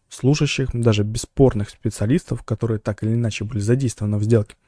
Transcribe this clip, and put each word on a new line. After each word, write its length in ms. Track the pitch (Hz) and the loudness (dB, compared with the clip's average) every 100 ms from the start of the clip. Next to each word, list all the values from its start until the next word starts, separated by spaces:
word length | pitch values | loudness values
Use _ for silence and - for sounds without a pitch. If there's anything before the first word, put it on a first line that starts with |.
| _ | _
служащих, 600 | - 127 147 143 - 131 | -2 0 2 0 -2 -4
даже 320 | 120 117 107 | 0 2 2
бесспорных 680 | 104 113 - - 135 104 107 | 0 -4 -4 4 4 4 -4
специалистов, 720 | - 113 - 107 156 - 120 | -6 -8 -4 0 0 -2 -8
которые 360 | - 110 113 110 | -6 -4 -2 -4
так 260 | - 101 | -4 -4
или 100 | 110 | -2
иначе 300 | 117 117 - | 0 -2 -4
были 160 | 104 110 | -6 -4
задействованы 560 | 101 127 135 - 104 104 | 0 0 0 -4 -2 0
в 80 | |
сделке, 320 | 104 113 104 - | 2 2 2 -8